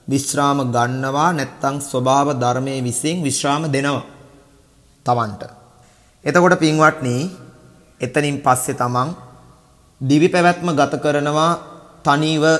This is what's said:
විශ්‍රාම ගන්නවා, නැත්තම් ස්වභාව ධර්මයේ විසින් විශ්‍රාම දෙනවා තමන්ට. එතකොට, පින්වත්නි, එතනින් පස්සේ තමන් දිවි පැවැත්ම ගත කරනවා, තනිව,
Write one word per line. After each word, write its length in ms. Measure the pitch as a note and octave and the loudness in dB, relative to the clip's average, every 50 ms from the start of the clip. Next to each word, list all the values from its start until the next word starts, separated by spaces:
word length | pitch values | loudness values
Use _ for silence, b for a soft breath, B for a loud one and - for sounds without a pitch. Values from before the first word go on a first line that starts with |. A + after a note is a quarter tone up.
| - | -6
විශ්‍රාම 520 | - C3+ C3+ C3+ - - C#3+ C#3+ C#3+ C#3 C#3 C3 B2 | -4 -2 -2 -2 -2 -2 0 0 0 0 0 -2 -2
ගන්නවා, 580 | A#2 A#2+ A#2 A#2+ B2+ C3 C3+ C3+ C#3 C#3+ D#3 F3+ F3 | 0 0 0 0 -2 -4 -4 -2 0 0 0 0 0
නැත්තම් 420 | D3 C3+ C3 - - - C3+ C#3 C#3+ | -2 -4 -8 -8 -6 -4 -4 -4 -4
ස්වභාව 460 | C#3 - - B2+ B2+ C3 C3+ C#3 C#3+ D3 C#3+ B2 | -6 -4 -4 -2 0 2 2 2 2 0 0 0
ධර්මයේ 420 | B2 B2 B2 B2+ C3 C#3 C3+ C3+ B2 | 0 0 0 -2 -4 -6 -6 -4 -4
විසින් 340 | B2 - - - D#3 E3+ F#3 D#3 | -4 -4 -4 -4 -4 -2 -2 -2
විශ්‍රාම 400 | C3+ - - - C#3+ C#3+ D3+ D#3+ D#3 | -2 -2 -2 -2 -2 -2 -2 -2 -2
දෙනවා 340 | C3+ C#3 C#3 C#3+ C#3 A#2 - - - - - - - - _ _ _ _ _ _ _ _ _ _ _ _ - | -2 -2 0 -2 -2 -4 -6 -10 -20 -20 -20 -20 -20 -20 _ _ _ _ _ _ _ _ _ _ _ _ -2
තමන්ට. 380 | B2+ A#2+ A#2+ A2+ G#2 G2+ - - - - - - - _ _ b b b b b b b b b | 0 0 0 0 -4 -6 -10 -14 -16 -18 -20 -20 -20 _ _ b b b b b b b b b
එතකොට, 300 | D3 D#3+ F3+ F3 F3+ F3+ D3 | 2 4 4 6 4 4 4
පින්වත්නි, 560 | D#3+ D#3 D3+ D#3 D#3 D#3 D3+ - C3 B2 A#2+ B2+ D#3+ F#3+ - - - - - - - - - _ _ _ _ - | 2 2 4 4 4 4 2 2 -4 -4 -2 -2 -4 -6 -8 -12 -20 -20 -20 -20 -20 -20 -20 _ _ _ _ -8
එතනින් 360 | C3 B2 - D3+ D3 D3 C#3+ C3+ | -6 -4 -2 0 0 0 -2 0
පස්සේ 380 | - C3+ B2+ B2+ - - C3 - | 2 2 2 2 0 -4 -4 -2
තමන් 300 | B2 A#2+ B2 B2 B2+ D#3 F3+ - - - - - - - - _ _ _ _ _ _ _ _ - | -2 -2 0 -2 -2 -4 -6 -12 -16 -20 -20 -20 -20 -20 -20 _ _ _ _ _ _ _ _ -6
දිවි 260 | C3+ C3 C#3+ D3+ E3 F#3 | 0 2 4 4 4 4
පැවැත්ම 400 | F#3 F3 E3+ F3 F3 F3 E3+ F3 D#3 | 4 4 4 2 2 0 -2 -2 0
ගත 180 | C#3 C#3+ - D#3 C3+ | 2 0 0 0 -2
කරනවා, 500 | C#3 D3+ D3 D3 C#3+ D3 D3 D#3 D#3+ E3+ E3+ - - - - - - - - - - | -2 0 0 0 0 0 0 2 2 2 0 -2 -6 -14 -20 -20 -20 -20 -14 -4 0
තනිව, 400 | D#3 C#3+ D3 D#3 D#3 D#3 D3+ D3+ D#3+ D#3+ | 0 2 2 2 0 0 2 4 4 4